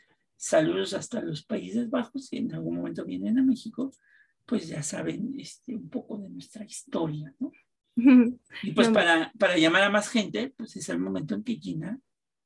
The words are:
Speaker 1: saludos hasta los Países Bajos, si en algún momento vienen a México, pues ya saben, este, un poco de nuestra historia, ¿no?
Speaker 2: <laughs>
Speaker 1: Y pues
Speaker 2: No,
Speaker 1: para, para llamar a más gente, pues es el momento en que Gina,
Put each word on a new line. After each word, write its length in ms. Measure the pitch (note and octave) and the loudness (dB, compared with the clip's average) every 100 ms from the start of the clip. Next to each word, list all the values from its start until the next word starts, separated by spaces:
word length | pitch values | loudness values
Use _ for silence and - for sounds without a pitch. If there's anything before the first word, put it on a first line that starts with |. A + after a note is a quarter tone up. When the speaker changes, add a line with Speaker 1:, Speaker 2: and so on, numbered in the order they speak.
| _ _ _ _ | _ _ _ _
Speaker 1:
saludos 580 | - E3 D#3+ F#3 G3 | 2 2 4 0 -2
hasta 260 | F#3+ - A3+ | -6 -6 -8
los 240 | E3+ D3+ | -6 -8
Países 440 | - A3 F3+ A3 A#3+ | -6 -6 -4 -4 -2
Bajos, 360 | B3 A3+ C4+ - | -4 -4 -10 -10
si 120 | - | -6
en 140 | - | -6
algún 220 | D#3+ E3 E3+ | -6 -6 -6
momento 280 | - E3+ | -6 -8
vienen 340 | - F3+ G3+ A#3+ | -8 -6 0 2
a 40 | |
México, 480 | C4 A#3 A3+ - C4+ - _ _ _ _ - | 4 2 -4 -8 -8 -8 _ _ _ _ -4
pues 220 | A3 D#3+ | -4 -4
ya 140 | D#3+ | -8
saben, 520 | D3 F3+ E3 - - - | -6 -6 -6 -6 -6 -8
este, 360 | - - - - | -12 -18 -12 -12
un 120 | - | -8
poco 300 | - - G#3 | -10 -10 -12
de 100 | F#3+ | -12
nuestra 360 | F3+ - G#3+ | -16 -16 -18
historia, 680 | G#3+ - - - D#3+ D3+ D3+ _ | -16 -16 -8 -6 -4 -6 -10 _
¿no? 140 | C#4+ - _ _ _ - | -12 -12 _ _ _ 4
Speaker 2:
<laughs> 440 | B3 B3+ A#3 B3 _ - | 8 10 8 0 _ -12
Speaker 1:
Y 100 | G3 | -4
pues 160 | E3 A3+ | 4 6
Speaker 2:
No, 60 | |
Speaker 1:
para, 380 | A3 F3 E3 - - | 6 6 4 0 0
para 180 | F#3+ F3+ | 2 4
llamar 240 | D#3+ F3+ | 4 4
a 80 | G3+ | 4
más 180 | G#3 G3+ | 2 2
gente, 440 | A3+ F3+ G3+ C4 - | -2 -2 -4 -6 -8
pues 200 | A3+ F#3+ | -14 -12
es 120 | E3+ | -6
el 100 | F3 | -4
momento 360 | F#3+ F#3+ D#3 | -2 -4 -4
en 100 | G3+ | -4
que 120 | G#3+ A3 | -4 -6
Gina, 440 | F#3 D#3+ E3+ C4 _ _ _ _ | -6 -8 -6 -10 _ _ _ _